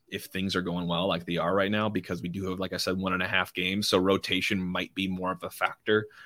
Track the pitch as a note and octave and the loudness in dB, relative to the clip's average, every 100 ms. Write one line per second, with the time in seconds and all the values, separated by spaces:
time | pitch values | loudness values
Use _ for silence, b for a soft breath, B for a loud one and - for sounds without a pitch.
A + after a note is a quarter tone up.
0 | - F#2+ - F#2+ F#2+ F#2 F2+ F2 E2+ E2+ | -12 -10 -8 -4 -2 0 0 -2 0 0
1 | F#2+ E2+ F2 E2+ E2 G2 G2 G#2+ G#2+ F#2+ | 0 0 -2 -2 2 2 2 0 0 -2
2 | F2 F2 F2 F#2+ F#2+ F#2 F#2 F2+ F#2+ F#2 | -4 -6 -6 -4 -4 -4 -4 -2 -2 0
3 | F#2+ F#2 F#2 F#2+ F2+ F#2 F#2 G2+ G#2 G2 | 0 0 2 0 0 -2 0 0 4 4
4 | F#2+ F#2+ - F#2 - G2+ F2+ F#2 F2+ - | 6 4 2 0 0 0 0 -2 -4 -2
5 | F#2+ F#2 F#2 F2+ F#2 - F#2 - - G#2+ | -2 -2 -2 -4 -6 -2 -2 0 2 2
6 | G#2+ B | 2 B